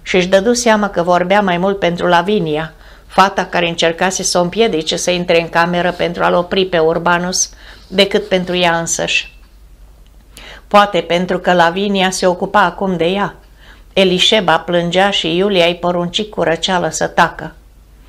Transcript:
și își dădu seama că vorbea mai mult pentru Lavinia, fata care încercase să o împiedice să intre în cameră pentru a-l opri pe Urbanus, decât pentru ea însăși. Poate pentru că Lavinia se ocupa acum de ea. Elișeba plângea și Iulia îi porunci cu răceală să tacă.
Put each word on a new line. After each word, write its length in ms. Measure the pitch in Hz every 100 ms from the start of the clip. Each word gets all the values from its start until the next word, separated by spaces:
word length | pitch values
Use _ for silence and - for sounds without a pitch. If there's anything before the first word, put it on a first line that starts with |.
și 140 | - 185
își 120 | 180
dădu 260 | 190 202
seama 360 | 240 233 214 202
că 140 | 185
vorbea 380 | 175 175 180 202
mai 160 | 196 175
mult 220 | 190 196
pentru 280 | 175 175 175
Lavinia, 680 | 175 175 214 160 151 160 - - - -
fata 340 | - 190 196 180
care 220 | 175 170
încercase 560 | 170 170 165 185 185
să 140 | 180 180
o 40 |
împiedice 540 | 175 196 226 160 160 170
să 160 | -
intre 300 | 180 175 170
în 80 | 165
cameră 420 | 170 170 175 175
pentru 320 | 175 165 175
a-l 100 | 170
opri 320 | 180 175 190 185
pe 140 | 175
Urbanus, 680 | 160 170 175 175 180 190 - - - - -
decât 400 | 185 196 202 202
pentru 280 | 185 180 180
ea 220 | 175 165
însăși. 600 | 165 - 165 - - - - - - - - - - - - - - - -
Poate 320 | 208 202 175
pentru 400 | 175 170 185 185
că 140 | 185
Lavinia 560 | 180 170 185 202 196 185
se 160 | 185 185
ocupa 360 | 180 190 208
acum 360 | 180 170 190 175
de 80 | 165
ea. 300 | 196 185 - - - - - -
Elișeba 680 | - 185 180 - 165 156 165
plângea 500 | - 175 170 175 202
și 260 | 196 170 170
Iulia 300 | 202 190 170
îi 100 | 175
porunci 480 | 175 175 175 -
cu 180 | 214 -
răceală 480 | 165 165 - 185 160
să 180 | - -
tacă. 480 | - 165 - 156 - - - - -